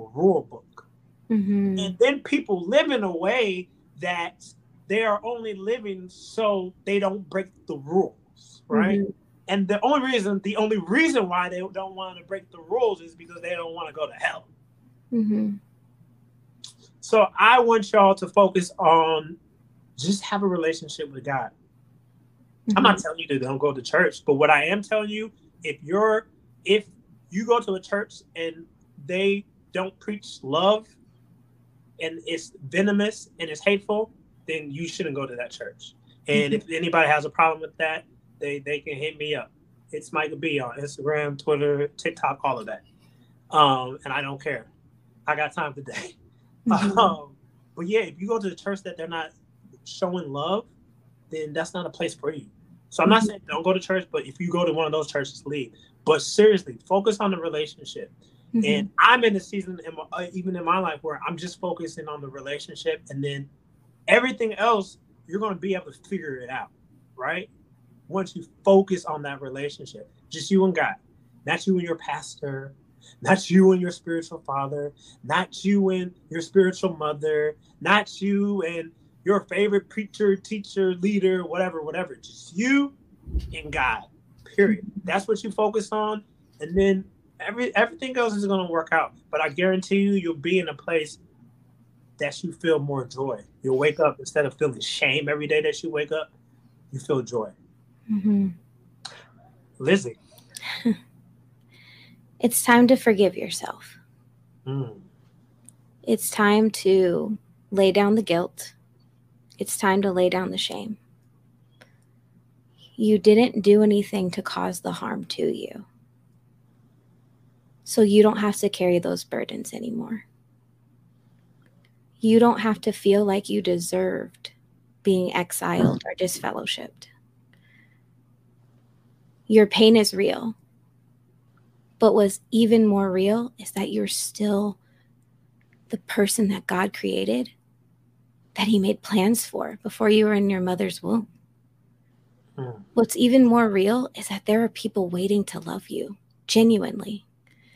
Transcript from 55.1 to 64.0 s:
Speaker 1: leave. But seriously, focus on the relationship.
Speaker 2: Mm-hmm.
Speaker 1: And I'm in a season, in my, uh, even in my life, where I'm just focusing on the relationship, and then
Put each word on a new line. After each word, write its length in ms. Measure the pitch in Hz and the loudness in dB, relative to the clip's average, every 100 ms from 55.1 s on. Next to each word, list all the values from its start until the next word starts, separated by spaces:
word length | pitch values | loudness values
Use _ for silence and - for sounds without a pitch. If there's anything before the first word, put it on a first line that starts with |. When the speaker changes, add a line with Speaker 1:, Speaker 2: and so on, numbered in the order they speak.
| 143 135 - 143 | -6 -6 -10 -10
Speaker 1:
leave. 260 | 147 117 - _ _ | -8 -10 -14 _ _
But 180 | 151 156 | 0 2
seriously, 560 | - - 214 196 - 113 - | 2 6 6 6 0 -12 -2
focus 360 | 196 214 202 | 0 0 0
on 100 | 202 | -2
the 60 | 180 | -2
relationship. 760 | 165 151 151 - 143 - - _ _ _ _ | -4 -6 -8 -10 -16 -14 -16 _ _ _ _
Speaker 2:
Mm-hmm. 120 | 226 214 | 0 2
Speaker 1:
And 240 | 151 202 - | 0 0 4
I'm 240 | 202 247 | 6 6
in 100 | 233 196 | 4 0
a 20 | |
season, 400 | - 202 185 175 160 | -4 -8 -8 -10 -14
in 80 | 160 | -14
my, 80 | 156 | -12
uh, 140 | 165 175 | -10 -10
even 240 | 185 180 175 | -8 -8 -4
in 80 | 165 | 0
my 120 | 185 | 0
life, 200 | 175 147 | 0 -4
where 180 | 156 143 151 | -8 -8 -8
I'm 120 | 160 | -8
just 200 | 175 - | -10 -8
focusing 480 | 180 165 160 165 156 | -8 -6 -10 -12 -12
on 100 | 147 | -12
the 80 | 139 | -14
relationship, 720 | 135 135 147 - 147 160 156 - | -14 -10 -10 -12 -10 -6 -6 -8
and 120 | 139 | -6
then 260 | 143 139 139 _ _ _ _ _ | -6 -6 -12 _ _ _ _ _